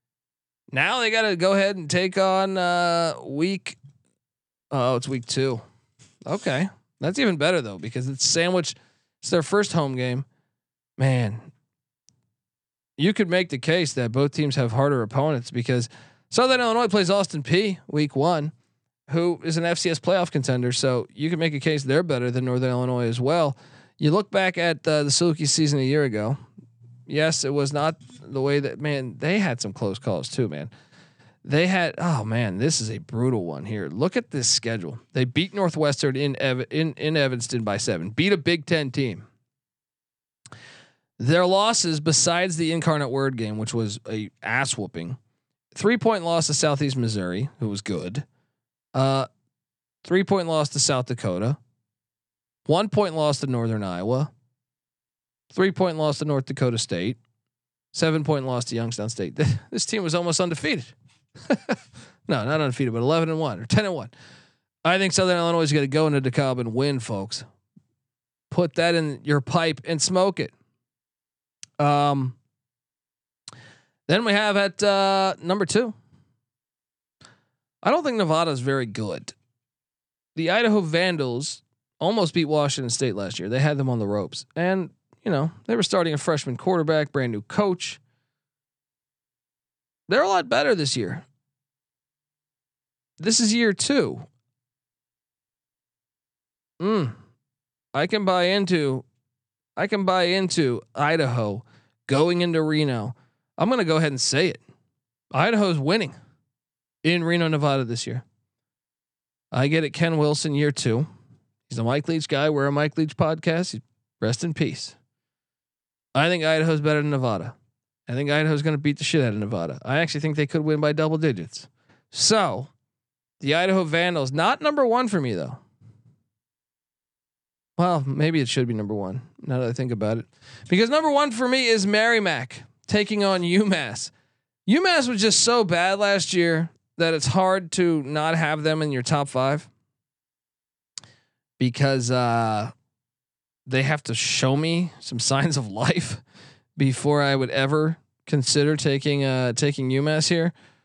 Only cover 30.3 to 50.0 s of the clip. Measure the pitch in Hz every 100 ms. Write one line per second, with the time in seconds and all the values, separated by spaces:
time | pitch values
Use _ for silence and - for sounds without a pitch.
30.3 | - 110 73 76 - _ _ - _ -
31.3 | _ - 147 180 190 165 - 175 143 107
32.3 | 117 110 92 143 156 110 110 - 113 127
33.3 | 117 85 71 92 107 78 87 175 247 233
34.3 | 143 120 - 117 113 82 117 _ 131 127
35.3 | 143 185 202 185 156 147 135 147 131 143
36.3 | 135 135 127 123 151 160 - 151 156 139
37.3 | 123 117 123 107 98 - 90 90 110 185
38.3 | 190 151 170 - 165 139 147 131 95 107
39.3 | _ _ _ _ _ _ _ _ _ _
40.3 | _ - - - - - _ _ - 120
41.3 | 170 180 190 214 226 175 151 156 143 175
42.3 | 170 190 160 160 165 170 151 135 135 135
43.3 | 123 110 107 110 117 107 104 - 110 101
44.3 | _ - 120 135 - 95 85 85 127 _
45.3 | _ _ _ _ - 208 233 226 208 165
46.3 | 170 156 143 156 139 143 131 117 104 90
47.3 | 92 135 - 110 101 - 87 90 120 -
48.3 | _ _ _ _ _ _ 135 135 135 127
49.3 | _ _ _ _ _ _ _